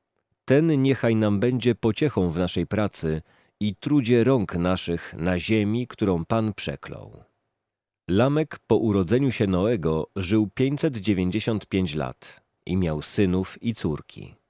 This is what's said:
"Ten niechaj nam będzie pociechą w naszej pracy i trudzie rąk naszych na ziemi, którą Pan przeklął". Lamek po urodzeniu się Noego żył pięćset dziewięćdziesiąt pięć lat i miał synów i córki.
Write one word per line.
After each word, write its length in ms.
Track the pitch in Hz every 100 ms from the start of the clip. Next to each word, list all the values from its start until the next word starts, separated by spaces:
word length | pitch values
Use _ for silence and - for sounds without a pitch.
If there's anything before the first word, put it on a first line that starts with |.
| _ _ _ _
"Ten 380 | - 135 165 143
niechaj 340 | 135 123 117 110
nam 240 | 107 101
będzie 340 | 120 127 120
pociechą 560 | 110 113 - 151 - 90
w 80 | 82
naszej 280 | 90 90 82
pracy 560 | 101 101 - 78 78 - _ _ -
i 160 | 104 95
trudzie 480 | 147 147 117 120
rąk 300 | 117 135 92
naszych 600 | 85 90 92 - 85 - -
na 200 | 87 87
ziemi, 480 | 87 110 101 117 123
którą 380 | - 98 87
Pan 300 | 82 113 110
przeklął". 720 | - - 71 - - 104 - - _ _ _ _ _ _ _ -
Lamek 500 | 95 131 147 156 - -
po 100 | 113
urodzeniu 540 | 110 98 87 123 139
się 160 | - 101
Noego 600 | 90 107 113 78 80 - 98
żył 320 | 90 107 104
pięćset 420 | - 131 143 165 113
dziewięćdziesiąt 720 | 98 95 92 104 120 107 -
pięć 280 | 95 90
lat 460 | 76 64 - - - _ _ -
i 100 | 95
miał 260 | 85 76
synów 600 | - - 95 92 95 -
i 120 | 117
córki. 600 | 113 87 73 - - - -